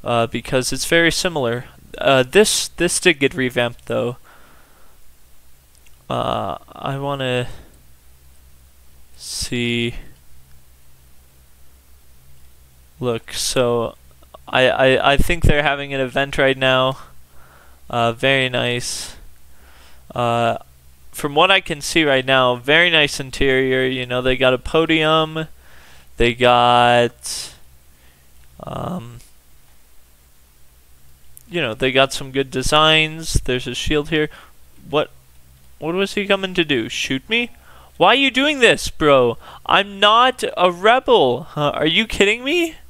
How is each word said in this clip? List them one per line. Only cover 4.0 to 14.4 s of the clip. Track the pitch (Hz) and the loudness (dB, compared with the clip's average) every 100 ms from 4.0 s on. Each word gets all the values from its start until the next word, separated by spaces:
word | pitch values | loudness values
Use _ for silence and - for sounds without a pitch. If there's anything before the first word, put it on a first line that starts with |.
| 117 123 - - - - - - - - - - - - - - _ - - - - | -4 -8 -18 -20 -20 -20 -20 -20 -20 -20 -20 -20 -20 -20 -20 -20 _ -20 -20 -20 -8
Uh, | 123 123 120 101 - - | -6 -4 -4 -6 -10 -14
I | - - 139 | -12 -10 -8
wanna | 139 139 131 123 123 - - - - - - - - - - - - - - - - - | -6 -6 -4 -4 -6 -12 -20 -20 -20 -20 -20 -20 -20 -20 -20 -20 -20 -20 -20 -20 -20 -18
see. | - - - 123 120 120 117 - - - - - - - - - - - - - - - - - - - _ - - - - - - - - - - - | -12 -10 -6 -4 -2 -2 -4 -6 -14 -20 -20 -20 -20 -20 -20 -20 -20 -20 -20 -20 -20 -20 -20 -20 -20 -20 _ -20 -20 -20 -20 -20 -20 -20 -20 -20 -20 -8
Look, | 123 117 - | -4 -4 -8
so | - - 135 123 120 113 - - - - - | -8 -4 0 0 0 -2 -8 -20 -20 -20 -20